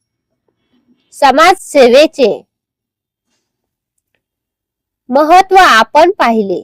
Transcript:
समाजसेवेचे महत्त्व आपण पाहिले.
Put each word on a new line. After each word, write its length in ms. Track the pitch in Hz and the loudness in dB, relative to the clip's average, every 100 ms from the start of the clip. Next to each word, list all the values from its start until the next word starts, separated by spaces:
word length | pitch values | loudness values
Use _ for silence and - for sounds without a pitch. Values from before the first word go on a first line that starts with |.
| _ _ _ _ _ _ _ _ _ _ _ | _ _ _ _ _ _ _ _ _ _ _
समाजसेवेचे 1160 | - 277 262 339 403 - 294 247 247 311 - 233 139 - _ _ _ _ _ _ _ _ _ _ _ _ _ _ _ _ _ _ _ _ _ _ _ _ _ - | -4 -2 0 0 -2 -4 0 2 2 0 -2 -4 -4 -14 _ _ _ _ _ _ _ _ _ _ _ _ _ _ _ _ _ _ _ _ _ _ _ _ _ -6
महत्त्व 480 | 254 302 359 381 381 | -4 0 0 2 2
आपण 500 | 349 226 226 294 349 | 2 0 0 0 0
पाहिले. 520 | 415 262 226 196 175 | 0 -4 -4 -4 -8